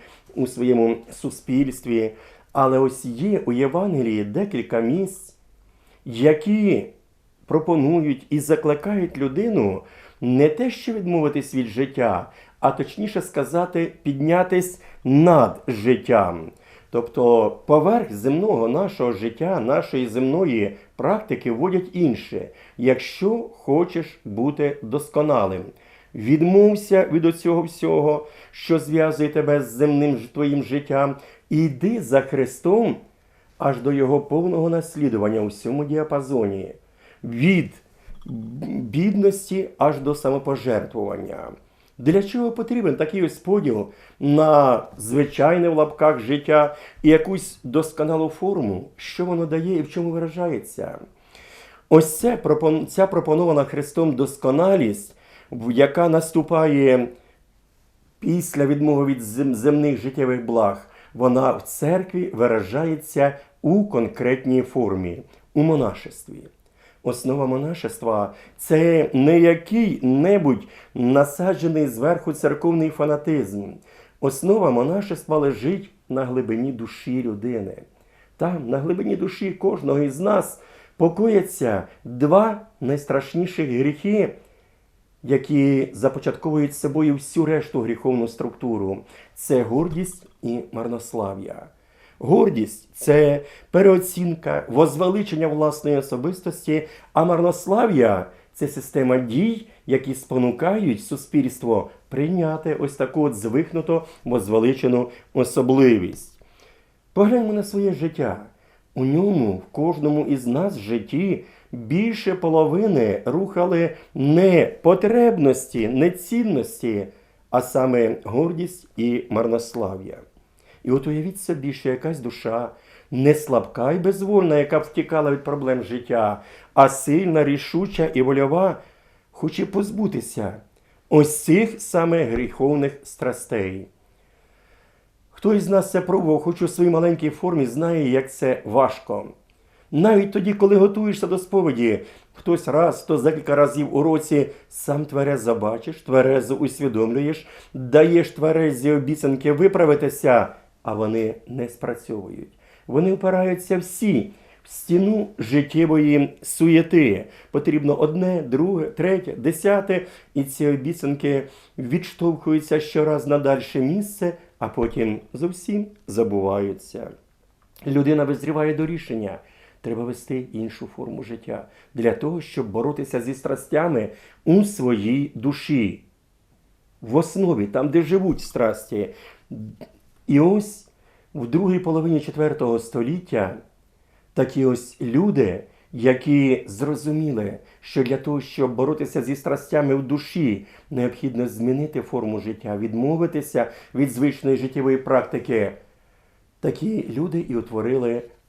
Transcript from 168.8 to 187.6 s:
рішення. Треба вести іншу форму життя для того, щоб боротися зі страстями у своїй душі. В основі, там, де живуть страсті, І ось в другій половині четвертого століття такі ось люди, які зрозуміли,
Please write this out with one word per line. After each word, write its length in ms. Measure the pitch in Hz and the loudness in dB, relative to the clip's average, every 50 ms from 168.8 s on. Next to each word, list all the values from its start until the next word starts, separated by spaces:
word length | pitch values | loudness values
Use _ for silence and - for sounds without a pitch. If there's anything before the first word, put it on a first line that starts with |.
| 160 | -4
рішення. 520 | 160 170 160 - - 120 113 104 95 87 - - _ _ _ _ _ _ _ | -4 -6 -8 -8 -8 -8 -6 -6 -8 -10 -12 -18 _ _ _ _ _ _ _
Треба 240 | - 117 113 113 120 | -10 -8 -6 -6 -6
вести 420 | 123 117 - - - 135 127 127 127 | -8 -10 -12 -10 -8 -8 -8 -8 -8
іншу 340 | - 110 113 110 - - 123 | -10 -8 -8 -8 -10 -12 -16
форму 360 | - - 131 127 117 - - | -16 -14 -14 -12 -12 -12 -12
життя 440 | 127 107 117 113 - 135 117 104 - - _ _ _ _ - | -12 -12 -14 -14 -12 -12 -12 -12 -12 -16 _ _ _ _ -6
для 180 | 120 113 117 | 0 0 0
того, 280 | - - 147 151 175 165 | 0 0 -4 -6 -6 -6
щоб 300 | 147 - - 127 120 104 | -10 -10 -8 -6 -6 -4
боротися 500 | 95 113 117 147 147 147 139 - - 123 | -4 -4 -2 -4 -4 -6 -8 -6 -6 -6
зі 140 | 113 131 135 | -6 -6 -8
страстями 760 | 135 - 147 143 - - - 139 151 170 170 143 113 107 104 - - - - _ _ - | -8 -6 -6 -6 -6 -6 -2 0 0 0 0 0 -2 -2 -4 -8 -16 -20 -20 _ _ 2
у 200 | 156 170 202 202 | 4 4 4 4
своїй 680 | 202 - - 127 123 120 104 101 113 127 143 143 143 - | 2 -2 -2 0 0 0 0 0 0 0 -2 -2 -4 -6
душі. 720 | 113 113 143 143 - - - 147 127 107 92 - - _ _ _ _ _ _ _ _ _ _ _ _ _ _ _ _ _ _ _ - | -6 -4 -4 -4 -4 -4 -2 0 0 0 -2 -4 -8 _ _ _ _ _ _ _ _ _ _ _ _ _ _ _ _ _ _ _ -16
В 160 | - 110 120 | -6 0 0
основі, 500 | 160 165 - - 190 196 170 151 107 101 | 0 0 0 -2 0 0 0 2 0 -2
там, 220 | 101 - 127 135 147 | -2 -2 -2 -2 2
де 140 | 151 170 | 2 2
живуть 380 | 160 147 185 196 190 175 - - | 2 2 0 0 2 0 -2 -4
страсті, 680 | - - - - 117 110 107 - - - 120 104 98 - - - - - - _ _ - - 110 107 107 - - - - _ _ _ _ _ _ _ - | -6 -8 -2 0 0 0 -2 -4 -8 -8 -6 -6 -6 -6 -8 -16 -20 -20 -20 _ _ -18 -16 -14 -14 -16 -16 -20 -20 -20 _ _ _ _ _ _ _ 2
І 100 | 139 143 | 4 6
ось 480 | 160 180 208 214 208 - - - - _ _ _ _ _ _ _ _ _ - | 6 6 4 2 0 -4 -12 -18 -20 _ _ _ _ _ _ _ _ _ -12
в 120 | 147 120 | -10 -6
другій 320 | 117 131 175 202 185 185 180 | -2 -2 0 2 2 0 0
половині 420 | 180 165 160 160 156 165 160 143 | 0 -2 -2 0 0 0 0 0
четвертого 580 | 147 139 139 151 151 151 147 - 131 120 117 113 | -2 -4 -4 -2 -2 -2 -2 -2 -2 0 0 -2
століття 800 | 113 - - 120 117 135 170 180 - - 127 110 98 90 - - - _ _ _ _ _ _ _ _ _ _ _ _ _ - | -2 -4 -6 -4 -4 -4 -4 -6 -6 -4 -2 -2 -2 -2 -6 -10 -18 _ _ _ _ _ _ _ _ _ _ _ _ _ -2
такі 300 | 139 131 131 - 139 135 | -2 -2 0 0 0 2
ось 360 | 127 123 120 - - - - | 2 2 0 -4 -12 -12 -8
люди, 640 | 139 117 117 147 202 208 151 139 113 92 87 - - - _ _ _ _ | -6 0 0 2 2 2 2 2 2 0 0 -6 -10 -16 _ _ _ _
які 720 | - 120 113 131 127 127 - 151 143 143 135 131 127 117 - | -6 0 2 2 2 2 2 2 2 4 4 4 2 0 -2
зрозуміли, 920 | 98 98 101 139 147 151 - 139 151 151 156 156 151 127 107 104 98 110 - | -8 -8 -6 -6 -4 -6 -6 -4 -4 -4 -2 -2 -2 -4 -4 -4 -6 -8 -12